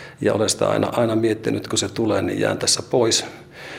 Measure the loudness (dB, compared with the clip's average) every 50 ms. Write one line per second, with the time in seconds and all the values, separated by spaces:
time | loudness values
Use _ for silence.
0 | -18 -18 -10 0 0 2 2 2 2 0 2 0 0 2 2 2 0 0 2 2
1 | 2 2 2 2 2 2 0 0 -2 -2 -2 -2 -4 -2 -2 -2 -2 -2 -2 -2
2 | 0 0 2 0 0 -2 -2 0 0 0 0 0 0 0 0 0 -2 0 2 2
3 | 4 4 2 0 -2 -4 -14 -16 -20 -20 -18 -18 -16 -14 -14